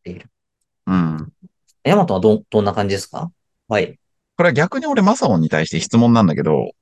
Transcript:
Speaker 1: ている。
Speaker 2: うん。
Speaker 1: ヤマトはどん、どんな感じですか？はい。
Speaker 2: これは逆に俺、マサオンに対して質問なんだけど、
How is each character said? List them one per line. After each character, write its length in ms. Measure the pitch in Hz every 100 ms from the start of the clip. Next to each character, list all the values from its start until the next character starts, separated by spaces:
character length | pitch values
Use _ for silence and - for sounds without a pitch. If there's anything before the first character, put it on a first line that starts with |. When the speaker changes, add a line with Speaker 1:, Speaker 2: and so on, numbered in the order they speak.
Speaker 1:
て 80 | -
い 80 | 87
る。 100 | - _ _ _ _ _ -
Speaker 2:
う 80 |
ん。 380 | 92 82 78 76 - - _ _ _
Speaker 1:
ヤ 120 | 135 202
マ 100 | 185
ト 80 |
は 60 | 95
ど 160 | 104 107
ん、 80 | -
ど 120 | 110
ん 40 | 101
な 80 |
感 160 | 101 101
じ 60 | 98
で 40 |
す 80 | -
か？ 240 | - 170 - _ _ _
は 120 | 107
い。 200 | - - _ _ _ -
Speaker 2:
こ 80 |
れ 60 | 175
は 40 |
逆 260 | 139 165 269
に 80 | 302
俺、 140 | 277
マ 140 | 196 247
サ 120 | 214
オ 100 | 92
ン 40 |
に 80 | 78
対 180 | 78 80
し 20 |
て 100 | 80
質 180 | - 117
問 160 | 117
な 100 | 117
ん 40 | 98
だ 80 | 76
け 80 |
ど、 280 | 73 73 50 -